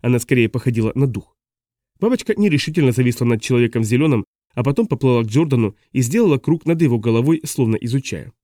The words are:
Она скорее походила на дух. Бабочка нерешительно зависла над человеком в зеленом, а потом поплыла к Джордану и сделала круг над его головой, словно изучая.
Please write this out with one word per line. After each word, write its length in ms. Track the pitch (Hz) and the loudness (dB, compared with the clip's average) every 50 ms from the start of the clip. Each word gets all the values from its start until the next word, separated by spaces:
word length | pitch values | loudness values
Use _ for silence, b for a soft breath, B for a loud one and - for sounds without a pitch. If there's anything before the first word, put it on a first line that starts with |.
Она 180 | - 120 123 120 | 0 0 0 0
скорее 300 | 113 - 139 127 117 107 | 0 0 0 0 0 0
походила 440 | - 120 - 131 117 117 110 110 - | -2 -2 -4 -2 -2 0 -2 -2 0
на 120 | 123 139 | -2 -2
дух. 300 | 135 110 101 - _ _ _ _ _ _ _ _ _ _ _ _ _ _ _ | -2 -2 -6 -12 _ _ _ _ _ _ _ _ _ _ _ _ _ _ _
Бабочка 340 | - 226 254 - - - 214 | -2 0 0 -2 -2 -4 0
нерешительно 560 | - 208 208 151 139 - - 156 180 147 127 | 0 2 2 2 0 -2 -2 -2 0 2 2
зависла 340 | 117 127 127 123 117 - 127 | 2 2 0 0 0 0 0
над 160 | 120 117 110 | 0 0 -2
человеком 400 | - - 131 120 120 113 - 120 | 0 0 2 2 2 0 0 -2
в 40 | 117 | -2
зеленом, 380 | 104 117 123 151 160 139 113 - _ _ _ _ _ _ | 0 0 2 2 2 0 0 -2 _ _ _ _ _ _
а 80 | - | -4
потом 240 | 120 139 143 - 233 | -2 0 0 0 0
поплыла 360 | 208 151 120 - 131 123 117 | 0 -2 0 2 2 2 2
к 40 | 117 | 0
Джордану 500 | 110 104 143 170 151 135 120 113 101 - _ _ _ | 0 0 0 0 2 2 0 0 -2 -4 _ _ _
и 80 | _ 131 | _ -2
сделала 380 | 123 117 143 233 240 190 143 127 | -2 0 2 2 2 2 2 0
круг 260 | - - 165 165 - | 0 -2 -2 -2 0
над 160 | 160 170 160 | -2 0 2
его 180 | 170 143 117 113 | 2 2 0 0
головой, 440 | 104 117 113 113 120 143 165 160 - | 0 0 0 2 2 2 0 0 -2
словно 320 | - - - 131 113 110 | -8 -4 -2 0 0 0
изучая. 560 | - - 117 117 139 135 - 107 80 64 - _ _ | -2 -2 -4 -4 -4 -4 -4 -10 -10 -10 -14 _ _